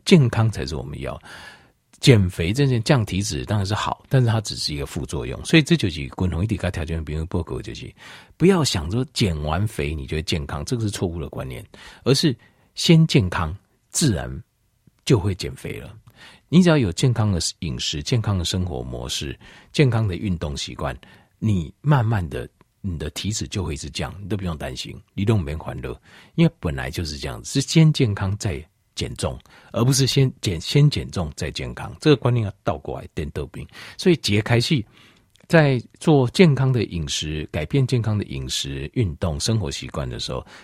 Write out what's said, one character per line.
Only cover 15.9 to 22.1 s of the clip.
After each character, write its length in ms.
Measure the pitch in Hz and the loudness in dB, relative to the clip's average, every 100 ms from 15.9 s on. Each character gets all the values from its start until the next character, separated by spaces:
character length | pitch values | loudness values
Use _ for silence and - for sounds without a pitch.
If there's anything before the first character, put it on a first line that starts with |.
| - _ _ - - - | -20 _ _ -20 -20 4
你 120 | 160 | 6
只 60 | 180 | 8
要 80 | 156 | 6
有 160 | 104 | 2
健 220 | 82 135 | 2 2
康 180 | 117 107 | 2 2
的 80 | 87 - - | 2 -2 -6
饮 200 | 82 62 | -8 -6
食、 220 | - 76 | -6 -6
健 180 | 73 120 | 0 0
康 180 | 107 95 | 2 0
的 60 | |
生 180 | 85 95 | 0 -2
活 200 | 87 67 | -2 -4
模 260 | 64 60 62 | -8 -8 -8
式、 280 | - 71 - - - _ | -6 -8 -10 -16 -20 _
健 160 | - 135 | 0 2
康 180 | 113 110 | 2 0
的 100 | 85 | -2
运 200 | 104 85 | -4 -4
动 180 | 76 | -4
习 200 | 71 - | -6 -8
惯， 200 | 64 71 64 - - _ - | -8 -8 -8 -16 -20 _ -4
你 340 | 110 98 76 - | 0 0 -2 -4
慢 240 | 143 143 | 2 2
慢 240 | 110 | 2